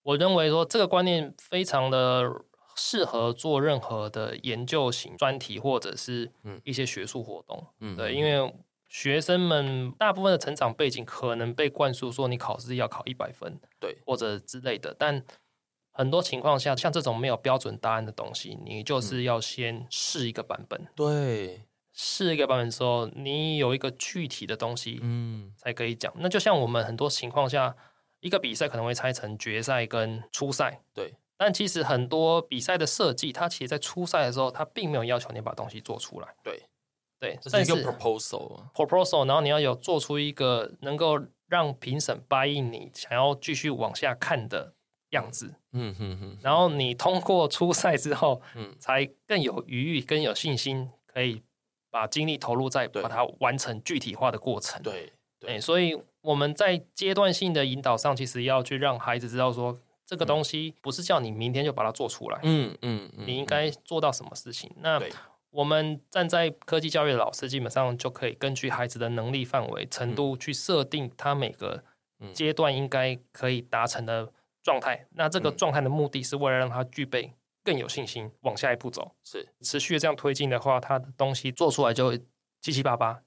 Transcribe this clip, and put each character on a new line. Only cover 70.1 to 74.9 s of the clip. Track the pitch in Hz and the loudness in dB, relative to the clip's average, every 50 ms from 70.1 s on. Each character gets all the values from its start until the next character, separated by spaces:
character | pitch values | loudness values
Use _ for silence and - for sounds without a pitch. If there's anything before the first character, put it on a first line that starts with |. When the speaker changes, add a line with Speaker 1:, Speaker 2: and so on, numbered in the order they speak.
| 107 | 0
Speaker 1:
度 | 120 143 139 131 | 0 0 -2 -2
去 | 127 - 156 139 | -4 -6 -6 -6
设 | - - - 185 151 | -4 -2 2 2 2
定 | 131 131 - 151 135 123 - | 2 0 -2 -4 -4 -6 -8
他 | - - 143 143 | -2 0 0 0
每 | 143 135 104 | 2 0 -4
个 | - - 95 95 87 - _ _ _ _ _ _ _ _ 110 98 95 | -4 -6 -6 -6 -6 -8 _ _ _ _ _ _ _ _ -18 -14 -4
阶 | - 156 151 151 | 0 0 2 4
段 | 160 160 143 135 | 4 4 4 4
应 | 131 139 | 0 -2
该 | 123 139 131 131 131 127 123 _ _ - | 0 2 2 2 2 0 -4 _ _ -10
可 | - - 127 | -4 -2 0
以 | 127 123 | 0 -2
达 | 123 - - 113 117 | -2 -2 0 2 2
成 | 120 - - 117 | 0 0 -4 -4
的 | 113 117 113 110 113 _ _ _ _ _ _ _ | -2 -4 -4 -4 -8 _ _ _ _ _ _ _
状 | 170 143 127 | 2 2 2
态。 | - 135 | 2 -2